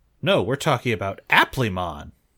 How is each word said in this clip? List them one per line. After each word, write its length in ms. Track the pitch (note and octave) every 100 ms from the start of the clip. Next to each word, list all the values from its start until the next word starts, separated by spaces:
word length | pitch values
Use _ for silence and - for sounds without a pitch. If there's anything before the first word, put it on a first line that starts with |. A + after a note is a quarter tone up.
| _ _
No, 200 | D3 F#3+
we're 140 | G2 C3+
talking 380 | - B2+ B2+
about 260 | G#2+ G2 G2 -
Applemon. 840 | - E4 - A2+ F2+ F2 D2 D2 - _